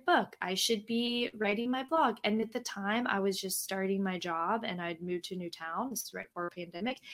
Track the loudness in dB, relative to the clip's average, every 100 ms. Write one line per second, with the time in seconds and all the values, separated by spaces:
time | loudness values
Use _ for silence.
0 | 4 4 4 -2 -2 0 2 2 0 0
1 | 2 0 -2 0 0 2 2 0 2 4
2 | 4 4 2 2 0 -2 -4 -4 0 2
3 | 2 2 2 0 -2 -4 -2 0 2 2
4 | 0 -2 -2 0 2 0 0 -2 -4 -4
5 | -4 -4 -4 -6 -6 -6 -6 -4 -2 -4
6 | -6 -8 -8 -4 -4 -4 -8 -4 -4 -4
7 | -10